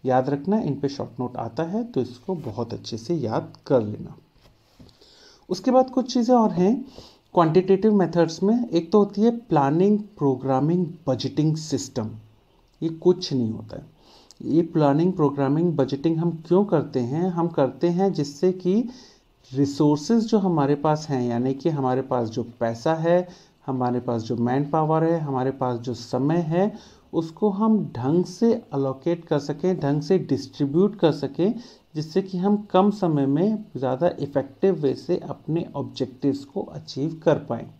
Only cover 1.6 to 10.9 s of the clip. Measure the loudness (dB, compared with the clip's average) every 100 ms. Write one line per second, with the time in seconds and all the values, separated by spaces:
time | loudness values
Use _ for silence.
1.6 | -4 -4 -4 -4 -4 -8 -8 -8 -8 -8
2.6 | -8 -8 -10 -12 -6 -4 -2 -4 -6 -18
3.6 | 0 2 2 -8 -12 -18 _ _ _ _
4.6 | _ _ -20 _ -20 -20 -20 _ -8 -4
5.6 | 2 4 4 0 0 -2 4 4 4 4
6.6 | 2 2 -4 -18 -20 _ _ 2 4 4
7.6 | 4 4 4 4 2 2 2 2 0 2
8.6 | 0 -2 2 4 4 2 2 2 0 2
9.6 | 4 4 4 4 0 0 0 0 0 0
10.6 | 2 2 -2